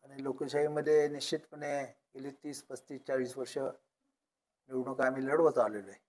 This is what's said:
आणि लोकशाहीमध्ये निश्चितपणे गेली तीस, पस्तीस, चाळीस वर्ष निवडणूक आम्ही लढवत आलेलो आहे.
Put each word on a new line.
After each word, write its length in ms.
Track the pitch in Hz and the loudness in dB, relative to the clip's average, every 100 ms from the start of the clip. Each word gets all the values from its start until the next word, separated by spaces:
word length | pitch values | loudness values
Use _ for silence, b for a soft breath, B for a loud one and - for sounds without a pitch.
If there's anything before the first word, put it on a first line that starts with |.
आणि 180 | - - | -16 -6
लोकशाहीमध्ये 840 | 135 131 143 143 147 151 151 151 147 | -4 -2 0 2 2 0 4 6 6
निश्चितपणे 720 | 147 - 156 - 151 143 143 | 0 -4 -4 -4 -10 -4 -4
गेली 460 | 135 - _ 135 135 | -6 -12 _ -14 -12
तीस, 320 | 139 151 139 | -12 -12 -12
पस्तीस, 400 | - 131 - 135 - | -10 -14 -10 -14 -2
चाळीस 300 | 131 123 131 | -2 0 -4
वर्ष 200 | 123 143 | -6 -4
निवडणूक 1400 | 135 - _ _ _ _ _ _ _ _ _ 131 127 131 | -4 -6 _ _ _ _ _ _ _ _ _ -4 -4 0
आम्ही 260 | 135 135 135 | 0 0 0
लढवत 320 | 156 160 131 | 6 6 6
आलेलो 320 | 107 107 98 | 2 0 -10
आहे. 100 | 98 | -18